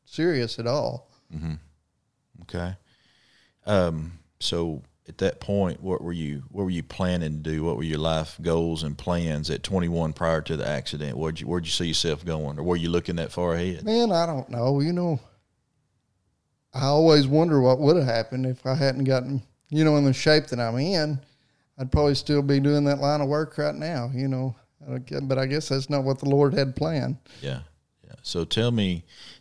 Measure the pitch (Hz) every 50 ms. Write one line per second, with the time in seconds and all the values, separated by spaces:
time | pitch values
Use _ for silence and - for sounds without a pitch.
0 | _ _ - - 160 180 160 127 120 110 - - 113 117 135 147 117 117 123 127
1 | - _ _ _ _ - 82 78 80 82 78 76 - _ _ _ _ _ _ _
2 | _ _ _ _ _ _ - - - - - 87 87 90 92 - _ _ _ _
3 | _ _ _ _ _ _ _ _ _ _ _ _ - 101 107 95 90 85 80 78
4 | 80 85 85 - _ _ _ - - - 95 85 85 82 78 - - _ _ _
5 | _ - - - 95 95 - - - - 101 101 95 87 - - - 95 90 -
6 | - 87 87 85 78 71 73 69 67 - - 101 98 92 90 82 80 - - -
7 | 95 90 90 87 82 76 78 76 76 80 78 78 78 85 73 60 80 80 78 76
8 | 80 80 80 80 78 - - - 82 85 80 82 82 82 80 78 80 73 73 -
9 | - 90 87 87 85 80 76 73 76 78 73 - - - 95 92 87 85 85 85
10 | 82 78 76 - 85 82 82 78 73 - 80 71 - - 76 65 65 - 78 73
11 | 73 71 55 65 80 80 80 82 - - 87 87 82 80 - - 87 82 78 -
12 | - 82 76 76 85 85 80 78 76 73 73 73 80 90 90 85 82 85 85 85
13 | - - 85 82 80 - - 90 87 87 82 85 87 92 87 76 - 214 220 233
14 | 240 220 180 165 170 170 151 131 123 - - 123 120 131 139 139 143 165 175 175
15 | 180 170 156 117 - - _ _ _ _ _ _ _ _ _ _ _ _ _ _
16 | _ _ _ _ _ _ _ _ _ _ _ _ _ _ - 135 139 139 147 151
17 | 160 165 151 147 139 131 143 156 170 170 151 139 127 127 127 127 139 143 170 175
18 | 135 127 117 113 110 - 131 127 131 127 127 - - 131 131 131 139 135 131 135
19 | 135 131 131 127 127 131 139 123 - _ _ _ _ - 147 156 156 156 147 147
20 | 143 135 127 - - 156 151 156 139 - 127 120 117 113 117 127 143 180 202 165
21 | 151 151 147 135 - _ _ _ _ _ _ _ _ _ _ - 127 127 - 151
22 | 147 143 143 - - - 147 143 139 139 139 139 139 147 147 147 143 143 143 139
23 | 139 143 151 147 143 135 147 151 160 156 - 156 147 151 147 147 151 165 170 127
24 | 120 123 131 123 139 135 131 127 131 131 117 - _ _ _ - 147 135 127 127
25 | 127 - 147 139 139 131 135 131 135 131 143 156 151 - 139 135 131 - 147 139
26 | 131 135 131 - - 139 139 143 147 135 131 139 139 131 123 - 151 165 165 139
27 | 123 131 139 - _ - - - - 69 65 65 - - _ _ _ _ _ _
28 | - - - - - - - 87 82 - - 110 117 120 120 110 101 92 90 82
29 | - _ - - - - - -